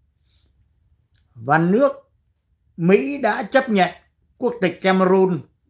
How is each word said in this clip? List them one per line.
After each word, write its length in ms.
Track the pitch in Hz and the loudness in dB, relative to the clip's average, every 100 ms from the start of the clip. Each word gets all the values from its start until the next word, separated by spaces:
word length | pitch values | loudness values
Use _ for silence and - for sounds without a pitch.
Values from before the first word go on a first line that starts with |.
| _ _ _ _ _ _ _ _ _ _ _ _ _ | _ _ _ _ _ _ _ _ _ _ _ _ _
Và 240 | 117 120 156 | -10 -2 0
nước 340 | 170 220 277 - _ _ _ _ _ _ _ - | 2 2 0 -4 _ _ _ _ _ _ _ -4
Mỹ 400 | 170 208 269 285 | 0 2 0 -4
đã 260 | 220 208 | -4 -4
chấp 260 | 202 262 - | -2 -2 0
nhận 200 | 196 175 - _ _ _ - | 0 0 -4 _ _ _ -8
quốc 160 | 247 - | -6 -2
tịch 180 | 180 - | -4 -2
Cameroon 600 | 190 190 185 190 190 160 - _ | 0 2 2 2 2 -2 -10 _